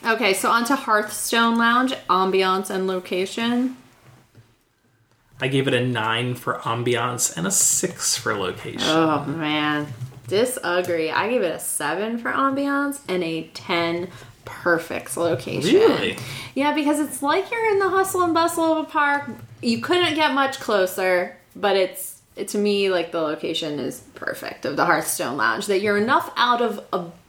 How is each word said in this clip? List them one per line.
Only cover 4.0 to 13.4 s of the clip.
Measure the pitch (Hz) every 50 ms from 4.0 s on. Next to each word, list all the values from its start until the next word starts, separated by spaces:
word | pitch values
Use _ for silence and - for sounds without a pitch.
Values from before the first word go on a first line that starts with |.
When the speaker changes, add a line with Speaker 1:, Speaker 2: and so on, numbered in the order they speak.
| _ - - - _ _ _ - _ _ _ _ _ _ _ _ _ _ _ _ _ _ _ _ _ _ _ -
Speaker 2:
I | 131 135
gave | 135 135 131 135
it | 131
a | 120 123
nine | 127 120 113 110 113 113 117 123 123 123
for | 123 - 135 117 -
ambiance | - - 117 120 120 123 117 117 117 123 123 117 - - -
and | 165 170
a | 190
six | 190 - - - - - - 175 - - - - -
for | - - 113 107
location. | 101 92 92 95 - - 110 - -
Speaker 1:
Oh, | - 160 156 160 160 160 156 147 147
man. | 135 147 165 156 151 151 151 151 151 151 147 147 147 - - - - - - -
Disagree. | - 185 202 247 254 - - - 170 175 180 180 185 170 165 160 156
I | - - 185 214
gave | 247 247
it | 196 165 160
a | -
seven | - - - - 151 143 160 185 208 226 233 233
for | 233 254
ambiance | - 269 269 269 269 277 277 277 277 277 285 285 277 - - -
and | 185 180 170
a | 165 160 160